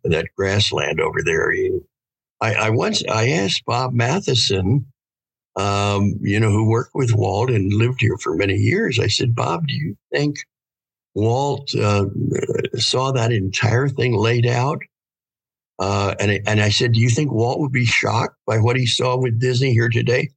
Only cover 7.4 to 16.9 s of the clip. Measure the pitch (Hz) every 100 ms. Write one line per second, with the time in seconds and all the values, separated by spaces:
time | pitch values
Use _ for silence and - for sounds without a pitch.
7.4 | 127 110 95 104 117 131 - 95 - -
8.4 | 98 98 107 185 214 117 113 - 123 117
9.4 | 127 170 151 123 151 - _ 143 147 143
10.4 | - _ _ _ _ _ _ - 110 123
11.4 | 143 143 139 123 104 101 98 - - -
12.4 | - - - 117 - 127 135 131 113 113
13.4 | 95 - 113 117 139 143 123 107 113 120
14.4 | 120 120 131 - - _ _ _ _ _
15.4 | _ _ _ - 95 127 98 87 101 98
16.4 | 104 107 107 - 123